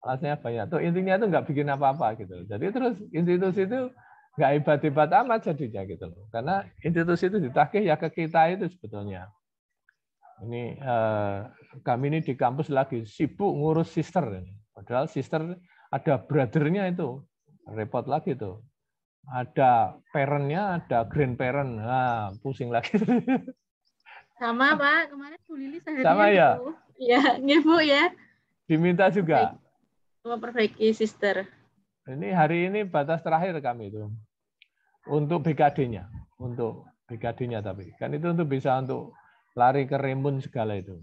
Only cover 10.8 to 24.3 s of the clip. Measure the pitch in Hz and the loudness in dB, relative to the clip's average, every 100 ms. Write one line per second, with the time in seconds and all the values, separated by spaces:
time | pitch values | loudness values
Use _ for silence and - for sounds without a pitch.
10.8 | 135 120 113 107 101 98 110 - - 131 | -2 0 2 0 -2 -4 -8 -16 -20 -12
11.8 | - 120 139 160 156 127 131 131 151 135 | -2 0 0 -2 -2 0 0 0 -2 0
12.8 | 139 120 110 - - - 202 147 151 160 | 0 -4 -8 -4 -4 0 -2 0 2 2
13.8 | 160 - 151 190 139 95 92 101 _ - | 0 -2 -2 -2 -2 -6 -12 -18 _ -20
14.8 | 104 123 151 - 131 165 160 180 _ _ | -4 -2 -2 -4 -4 -4 -4 -10 _ _
15.8 | _ 139 - 135 - 143 127 160 147 190 | _ -4 0 0 2 0 2 2 2 2
16.8 | 190 175 156 131 - _ _ _ - 107 | 0 -2 -4 -6 -14 _ _ _ -14 -8
17.8 | 107 127 120 143 170 127 104 92 - _ | -4 -4 -2 -4 -2 -6 -6 -12 -20 _
18.8 | _ _ _ _ - 127 123 - 131 120 | _ _ _ _ -10 -8 -4 4 6 6
19.8 | 107 - _ 151 135 143 139 160 208 175 | 2 -2 _ -2 0 0 -2 -2 -2 -4
20.8 | - 120 113 156 139 123 127 135 139 113 | -2 -2 0 0 0 0 -2 -2 -4 -6
21.8 | 110 131 127 117 104 98 139 135 120 117 | -2 0 0 -2 -4 -8 -10 -8 -2 -2
22.8 | - 208 220 240 - 131 180 - _ _ | 0 -2 2 0 0 -4 -4 -20 _ _
23.8 | _ _ - - _ | _ _ -20 -20 _